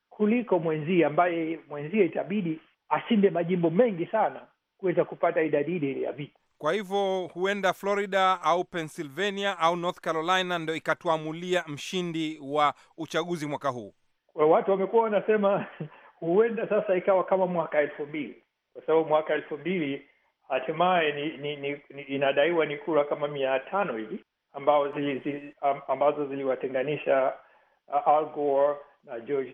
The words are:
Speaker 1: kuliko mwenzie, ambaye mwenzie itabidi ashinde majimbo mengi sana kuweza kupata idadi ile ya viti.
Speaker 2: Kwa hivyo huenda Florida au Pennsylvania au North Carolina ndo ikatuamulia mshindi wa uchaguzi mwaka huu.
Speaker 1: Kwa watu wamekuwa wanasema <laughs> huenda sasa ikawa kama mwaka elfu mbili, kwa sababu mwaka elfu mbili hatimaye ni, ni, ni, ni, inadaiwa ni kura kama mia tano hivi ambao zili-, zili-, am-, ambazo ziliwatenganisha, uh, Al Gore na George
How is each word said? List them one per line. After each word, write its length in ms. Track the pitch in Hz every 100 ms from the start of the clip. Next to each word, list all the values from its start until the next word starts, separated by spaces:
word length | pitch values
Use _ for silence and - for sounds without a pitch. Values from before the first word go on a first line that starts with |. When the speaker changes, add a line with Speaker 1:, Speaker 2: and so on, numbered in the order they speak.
| _
Speaker 1:
kuliko 500 | - 208 247 208 185
mwenzie, 460 | 160 156 151 180 147
ambaye 540 | 151 175 170 160 160 -
mwenzie 360 | 147 151 214 165
itabidi 540 | 160 143 208 170 160 _ _ -
ashinde 400 | 151 - 220 196
majimbo 400 | 170 170 185 165
mengi 360 | 170 247 175 175
sana 360 | 220 160 - - _ _ _
kuweza 280 | 185 165 151
kupata 360 | - 175 165
idadi 340 | 156 147 147 180
ile 260 | 139 127
ya 100 | 127
viti. 220 | 139 143 _ _ -
Speaker 2:
Kwa 160 | 151
hivyo 560 | 202 185 202 196 190 170
huenda 400 | 170 190 202 190
Florida 680 | - 196 202 202 190 190 185
au 220 | 156 175
Pennsylvania 960 | 170 175 156 - 147 139 202 196 202 180
au 160 | 165 175
North 240 | 175 175
Carolina 600 | 175 160 165 185 180 175
ndo 160 | 160 160
ikatuamulia 880 | - 156 175 160 156 160 180 180 160
mshindi 720 | 143 - 185 175 165 156 156
wa 300 | 139 147 143 - _ -
uchaguzi 500 | 160 165 175 170 147
mwaka 220 | 139 139
huu. 240 | 123 98 _ _ _ _
Speaker 1:
Kwa 120 | 165 156
watu 240 | 190 -
wamekuwa 320 | 190 190 226
wanasema 600 | 220 202 - 214 196 190 - - 156
<laughs> 300 | - - -
huenda 500 | 165 185 226 214 190
sasa 260 | 202 202 185
ikawa 280 | 202 190
kama 240 | 175 190 180
mwaka 320 | 175 160 151
elfu 260 | 147 - 147
mbili, 380 | 156 117 - _ _ _
kwa 80 | - -
sababu 200 | 160 151
mwaka 240 | 151 156
elfu 240 | 151 - -
mbili 440 | 170 185 143 139 - _ _ _ -
hatimaye 600 | 131 147 160 180 180 156
ni, 260 | 143 151 135
ni, 180 | 147 143
ni, 260 | 139 143 -
ni, 120 | 139
inadaiwa 640 | 139 139 139 139 151 170 147
ni 120 | 143
kura 260 | - 151
kama 240 | 143 151 147
mia 320 | 143 131 135
tano 380 | - 190 185 113
hivi 220 | 107 202 _ _ _
ambao 340 | 143 139 147 143
zili-, 280 | 147 143 127
zili-, 340 | 147 143 143 -
am-, 200 | 143 139 -
ambazo 380 | 135 143 147 139
ziliwatenganisha, 1080 | 139 135 127 139 131 135 143 147 135 135 - _ _ _ _ -
uh, 200 | 143 151
Al 180 | 151 151
Gore 500 | 147 147 139 143 143 - _
na 160 | 143 120
George 340 | 113 143 123